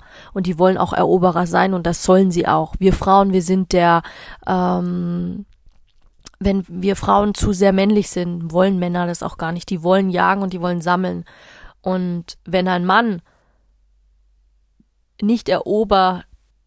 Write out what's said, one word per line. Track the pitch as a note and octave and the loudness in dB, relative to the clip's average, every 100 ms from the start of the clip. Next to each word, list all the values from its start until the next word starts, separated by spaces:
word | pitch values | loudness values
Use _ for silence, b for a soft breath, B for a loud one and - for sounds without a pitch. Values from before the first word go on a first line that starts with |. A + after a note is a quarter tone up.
| B B B | B B B
und | G3 F3+ | -6 -4
die | E3 | 2
wollen | F#3 F#3 | 2 2
auch | F3 | 0
Eroberer | - E3+ F3+ F3+ E3 F3 | 0 2 4 2 0 0
sein | F3+ F#3+ | 0 0
und | F#3 E3+ | 0 -2
das | E3 | 0
sollen | - F#3 F#3+ | 4 4 4
sie | E3+ - | 2 0
auch. | D#3 D#3+ - | 0 -2 0
Wir | F#3+ | 2
Frauen, | F3+ G3 G3 G3 | 2 4 4 4
wir | F#3 | 2
sind | F3 F#3+ F3+ | 2 0 0
der, | F3+ E3+ E3+ B B B B - | 2 4 2 B B B B -4
ähm, | F#3 F3+ F3+ F3 F3 F3 F3 F3 F#3 G3+ _ - - _ _ _ _ - - | -2 0 -2 -2 -4 -4 -4 -6 -8 -14 _ -20 -20 _ _ _ _ -20 -4
wenn | G3 G3 F3+ | -2 -2 -4
wir | F3 G3 F#3+ | -6 -4 -2
Frauen | - G3+ G#3 | 2 2 2
zu | G3 G#3+ | 0 0
sehr | F#3 G3 | 2 2
männlich | F#3+ G3+ G#3 - | 4 4 2 0
sind, | F3 F3 F3 E3 | -4 -6 -6 -2
wollen | E3+ G3 F#3 | 0 2 2
Männer | F3 F3 F3 | -2 -2 -4
das | F3 | -4
auch | - - | -6 -6
gar | E3 | -6
nicht. | F3 - | -6 -6
Die | F3+ | -4
wollen | E3+ F#3+ F#3+ | 2 2 2
jagen | F3 F3+ G3 | 0 -2 -2
und | F#3+ | -4
die | F#3 | -4
wollen | F3+ F3 | -4 -2
sammeln. | E3+ F3+ F3+ F3 B B B B B _ | -2 -2 -2 -6 B B B B B _
Und | F#3 F#3 F3+ F3 - - - | -6 -4 -4 -6 -10 -18 -4
wenn | F#3 F#3 | -2 0
ein | F3+ F3+ | 0 2
Mann | G#3 A#3 F3 - _ _ _ _ _ _ _ _ _ _ _ _ _ _ _ _ _ _ - | 2 0 -4 -10 _ _ _ _ _ _ _ _ _ _ _ _ _ _ _ _ _ _ -4
nicht | G#3 A#3 - | -2 0 -2
erobert | F#3 - G#3 G#3+ G3 F#3 F3+ - _ _ _ | -4 0 -2 2 2 2 -2 -10 _ _ _